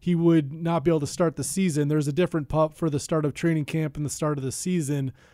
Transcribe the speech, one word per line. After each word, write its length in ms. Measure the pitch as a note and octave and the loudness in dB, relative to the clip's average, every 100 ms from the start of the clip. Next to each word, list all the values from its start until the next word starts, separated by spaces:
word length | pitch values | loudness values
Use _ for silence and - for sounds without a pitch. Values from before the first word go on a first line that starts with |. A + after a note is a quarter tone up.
he 140 | - | 0
would 380 | F3 E3+ E3 C#3 | 2 6 4 2
not 300 | D#3+ E3 E3 | -2 -2 0
be 60 | D3 | 2
able 100 | D#3+ | 2
to 60 | C#3+ | 0
start 300 | - E3+ - | 0 0 0
the 80 | |
season. 440 | C3 - F#3+ D3 C#3+ | -4 0 0 2 2
There's 200 | D3+ C#3+ | 0 0
a 40 | |
different 340 | C#3+ F3 E3 C#3+ | 0 0 0 -2
pup 260 | D3+ D#3 | 0 0
for 140 | - E3 | 0 -2
the 100 | C#3+ | -2
start 280 | - D#3+ D3+ | -2 -2 -2
of 80 | |
training 320 | - E3+ D#3+ D3 | -2 0 0 -2
camp 280 | D#3+ D#3 C#3+ | -2 -4 -4
and 100 | D3 | -6
the 40 | |
start 280 | - D#3 D3 | -2 -2 -2
of 60 | |
the 80 | C3 | -4
season. 600 | - F#3 F3+ C#3 C#3+ C3+ - - | -6 -2 0 0 -2 -4 -6 -18